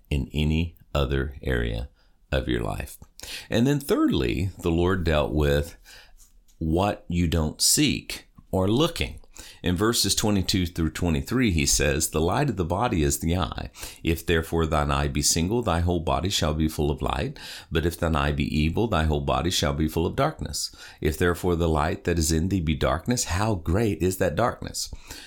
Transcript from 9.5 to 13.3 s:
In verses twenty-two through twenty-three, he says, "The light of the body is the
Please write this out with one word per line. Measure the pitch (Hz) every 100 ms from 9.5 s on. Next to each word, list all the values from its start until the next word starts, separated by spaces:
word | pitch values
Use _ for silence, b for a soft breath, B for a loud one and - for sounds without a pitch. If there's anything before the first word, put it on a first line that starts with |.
| B
In | - 87
verses | 107 120 101
twenty-two | - 107 101 90 98 85
through | - 78
twenty-three, | - 87 71 - 123 117
he | 82 69
says, | - 71 69 -
"The | 78
light | 85 113 147
of | 95
the |
body | 82 92 120 92
is | 71 -
the | 82